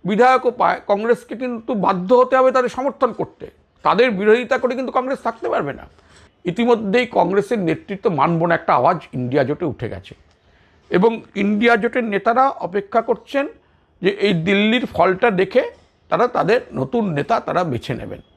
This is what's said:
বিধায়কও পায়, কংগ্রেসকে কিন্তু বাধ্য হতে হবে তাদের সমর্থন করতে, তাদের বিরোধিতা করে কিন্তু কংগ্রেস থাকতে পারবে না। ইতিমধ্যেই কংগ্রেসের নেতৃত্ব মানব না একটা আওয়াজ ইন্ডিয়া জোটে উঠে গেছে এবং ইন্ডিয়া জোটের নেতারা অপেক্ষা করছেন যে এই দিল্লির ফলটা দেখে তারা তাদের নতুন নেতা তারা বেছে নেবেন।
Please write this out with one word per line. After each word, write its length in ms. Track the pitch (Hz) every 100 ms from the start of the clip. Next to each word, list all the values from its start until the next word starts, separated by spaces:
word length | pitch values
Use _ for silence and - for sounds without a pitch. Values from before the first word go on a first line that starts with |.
বিধায়কও 460 | 180 208 254 254 247
পায়, 300 | 233 175 175 -
কংগ্রেসকে 500 | 202 226 233 - 226
কিন্তু 380 | 254 233 -
বাধ্য 400 | 220 185 190 185
হতে 220 | 247 254 262
হবে 140 | 262
তাদের 160 | 262 247
সমর্থন 440 | - 269 - 247
করতে, 340 | - - _ - _ _ _
তাদের 280 | 147 180 254
বিরোধিতা 480 | 190 214 233 247 254
করে 160 | 254
কিন্তু 180 | 254 254
কংগ্রেস 260 | 254 254 277
থাকতে 260 | 233 226 -
পারবে 240 | 247 147
না। 140 | 123 - _ _ _ _ _
ইতিমধ্যেই 640 | 180 170 233 233 208 240 240
কংগ্রেসের 480 | 196 180 196 196 233
নেতৃত্ব 520 | 170 156 - 196 226
মানব 360 | 151 156 165 170
না 80 |
একটা 180 | 160 -
আওয়াজ 240 | 147 139 175 -
ইন্ডিয়া 320 | 127 123 143
জোটে 200 | 131 147
উঠে 240 | 165 - 110
গেছে 260 | 98 - - _ _ _ _ _ _ _
এবং 300 | 180 226 226 -
ইন্ডিয়া 420 | 196 202 208 233 233
জোটের 280 | 233 254
নেতারা 440 | 226 202 226 233 269
অপেক্ষা 520 | - 175 196 202 233
করছেন 460 | 226 220 - 277 294 - _ _ _ _
যে 80 | 185
এই 220 | 202 202
দিল্লির 540 | 175 165 196 214 247 240
ফলটা 440 | - 180 185 240
দেখে 320 | 185 190 247 480 - _ _ _
তারা 200 | 170 247
তাদের 320 | 262 165 240 -
নতুন 400 | - 131 240 208
নেতা 280 | 143 - 226
তারা 240 | - 151
বেছে 300 | 180 117 -
নেবেন। 260 | - 107 - _